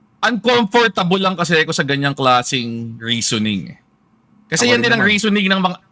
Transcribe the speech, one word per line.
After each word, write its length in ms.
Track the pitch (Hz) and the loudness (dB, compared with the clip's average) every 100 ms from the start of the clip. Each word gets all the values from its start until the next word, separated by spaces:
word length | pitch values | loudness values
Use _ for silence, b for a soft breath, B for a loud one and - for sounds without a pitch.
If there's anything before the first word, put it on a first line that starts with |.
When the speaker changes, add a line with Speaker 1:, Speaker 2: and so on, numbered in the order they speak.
| _ _ | _ _
Speaker 1:
Uncomfortable 960 | 214 233 233 240 220 240 226 - 180 190 | -4 -2 2 2 2 2 2 0 0 0
lang 160 | 190 | 0
kasi 320 | 185 156 165 156 | -2 0 0 0
ako 80 | |
sa 80 | 160 | -2
ganyang 320 | 143 139 143 | -2 -2 -2
klaseng 800 | 135 135 127 123 131 117 117 117 113 | 0 2 2 2 -4 -6 -8 -10 -10
reasoning 720 | 113 117 110 117 107 101 76 | -6 -4 -2 -2 0 -2 -6
eh. 40 | - _ _ _ _ _ _ _ | -14 _ _ _ _ _ _ _
Kasi 220 | 160 240 | -2 2
Speaker 2:
Ako 20 | |
Speaker 1:
yan 80 | 240 | 2
Speaker 2:
rin 60 | 233 | 2
Speaker 1:
din 60 | |
ang 80 | 233 | 2
Speaker 2:
naman. 80 | 202 | 2
Speaker 1:
reasoning 360 | 208 214 202 190 | 0 0 0 0
ng 100 | 190 | 0
mga, 160 | 185 175 _ | -2 -4 _